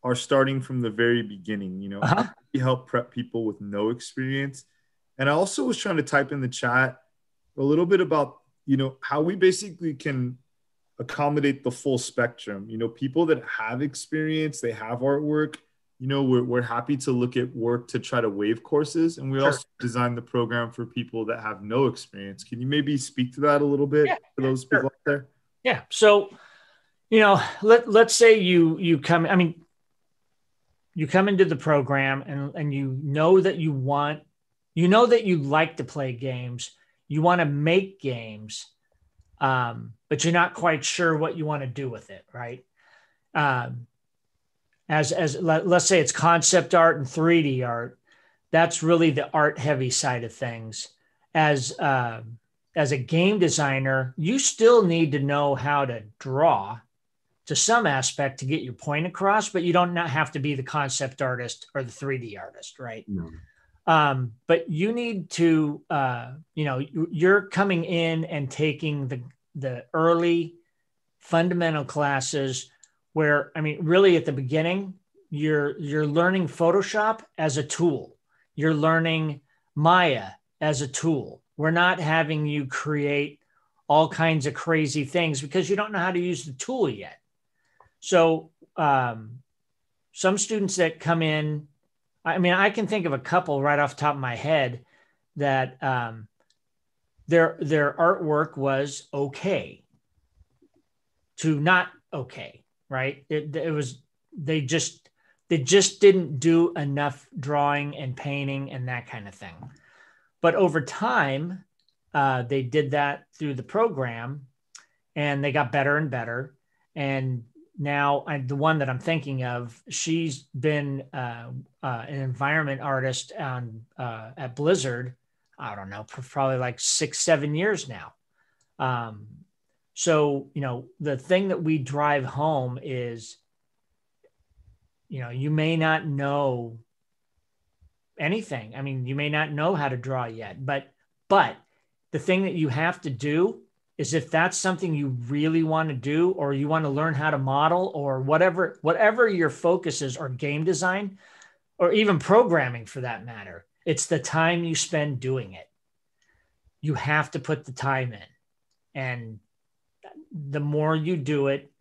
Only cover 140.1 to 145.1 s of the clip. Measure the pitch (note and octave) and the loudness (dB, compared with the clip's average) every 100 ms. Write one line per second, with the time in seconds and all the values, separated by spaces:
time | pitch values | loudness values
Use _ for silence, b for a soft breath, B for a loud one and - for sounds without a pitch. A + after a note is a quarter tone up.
140.1 | C3 A#2+ A2+ G#2 G2 C3+ C#3 - _ _ | -6 -6 -10 -14 -10 -6 -6 -6 _ _
141.1 | _ _ G3 B2+ - _ _ _ _ _ | _ _ 4 4 -2 _ _ _ _ _
142.1 | D3+ E3+ F#3 F#3+ F3+ D#3 B2+ E3 F3+ D#3+ | -6 0 0 0 -2 -2 0 -2 -2 -8
143.1 | A#2+ C#3+ D3+ G3 - _ _ _ - C3 | -6 -2 2 0 -2 _ _ _ -8 -2
144.1 | D#3 - D#3+ F3 F3+ F#3+ F3+ F#3 D3+ C#3+ | -2 0 2 2 0 -2 -2 -2 -2 -2